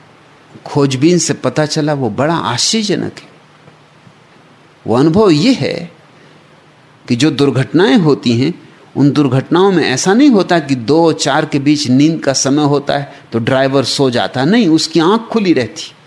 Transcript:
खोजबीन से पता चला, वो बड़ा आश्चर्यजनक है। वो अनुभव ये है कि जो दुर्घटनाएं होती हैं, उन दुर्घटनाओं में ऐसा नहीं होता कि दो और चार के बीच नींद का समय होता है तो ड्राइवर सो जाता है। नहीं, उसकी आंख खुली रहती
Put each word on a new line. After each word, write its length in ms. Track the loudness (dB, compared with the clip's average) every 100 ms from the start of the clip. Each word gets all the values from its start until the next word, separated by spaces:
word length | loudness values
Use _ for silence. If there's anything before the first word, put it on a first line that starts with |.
| -20 _ _ _ _ -20 -8
खोजबीन 520 | -2 -2 2 2 2
से 160 | 0
पता 320 | -4 -4 -2 -4
चला, 280 | -2 -2
वो 160 | -2 -4
बड़ा 260 | -2 -2 -2
आश्चर्यजनक 840 | -4 -4 -2 -2 -2 -4 -6 -10
है। 80 | -20 -20 _ _ -20 -20 _ _ -20 _ _ _ -20 _ _ _ -2
वो 100 | 0
अनुभव 320 | 2 4 2
ये 240 | 2 2
है 380 | 0 -2 -6 -10 -18 _ -20 -20 -20 -20 -20 _ _ _ _ -6
कि 80 | -2
जो 160 | 0
दुर्घटनाएं 680 | 0 0 0 0 2 4 4
होती 440 | 2 0 0 0
हैं, 280 | -2 -4 -14 -20 -10 0
उन 160 | 0
दुर्घटनाओं 600 | 2 0 0 0 2 2
में 120 | 2
ऐसा 300 | 0 -2 0
नहीं 160 | 4 4
होता 300 | 4 2 0
कि 160 | 0 -4
दो 320 | 0 2 2
और 60 |
चार 320 | 0 -2 -2 -2
के 140 | -2
बीच 280 | 0 0 2
नींद 360 | 2 2 0
का 100 | -2
समय 300 | -2 0 0
होता 340 | 2 0 -2 -6
है 160 | -6 -14 -8
तो 80 | -4
ड्राइवर 440 | -2 0 0 0
सो 260 | -2 0 0
जाता 300 | 0 -2 -2
है। 60 | 0
नहीं, 220 | 2 4
उसकी 320 | 2 2 0
आंख 220 | 2 0
खुली 320 | -2 -2 0
रहती 400 | 0 -2 -8 -18 -20